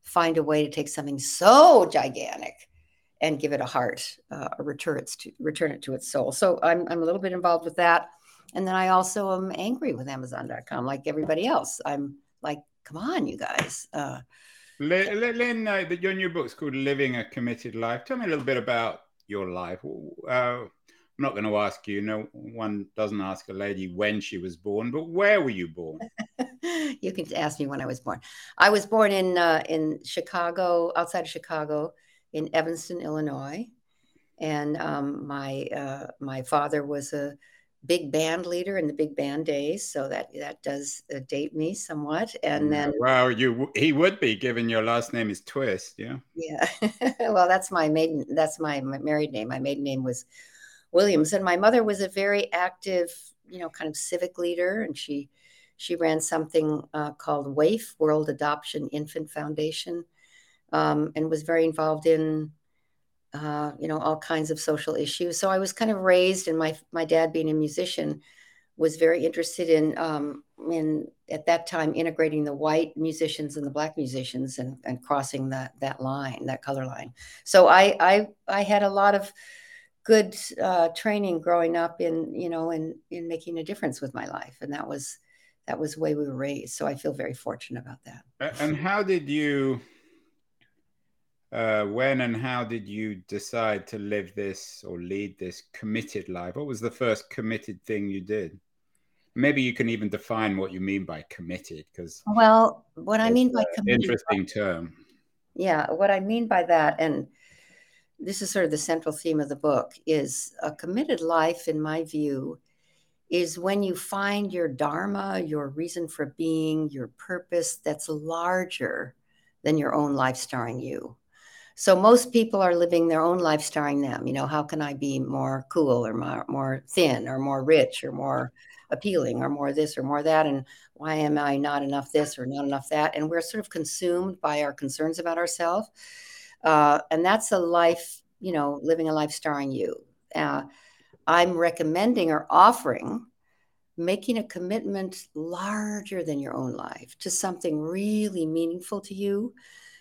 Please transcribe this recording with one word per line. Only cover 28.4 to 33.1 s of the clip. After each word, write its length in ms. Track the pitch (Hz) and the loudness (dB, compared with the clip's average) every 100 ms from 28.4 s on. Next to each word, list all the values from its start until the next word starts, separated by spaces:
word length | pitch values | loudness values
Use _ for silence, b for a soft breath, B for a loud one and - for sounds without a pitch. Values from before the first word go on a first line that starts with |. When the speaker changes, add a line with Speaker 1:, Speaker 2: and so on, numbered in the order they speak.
| B B | B B
Speaker 1:
I 120 | 202 | 6
was 160 | 208 202 | 6 4
born 260 | 220 208 | 4 4
in, 260 | 196 185 175 | 4 2 4
uh, 240 | 170 160 - | 4 4 2
in 300 | 160 156 156 | -2 -2 -4
Chicago, 880 | - 180 165 180 170 175 180 170 170 175 | -8 -8 -4 -2 -2 0 2 2 2 0
outside 260 | 170 180 | -2 -2
of 60 | 160 | -6
Chicago, 640 | - - 160 151 151 160 - b b b | -10 -8 -6 -4 -4 -4 -10 b b b
in 160 | 156 156 | -8 -2
Evanston, 480 | 160 160 165 - 175 | 0 0 -4 -8 -8
Illinois. 640 | 151 | -6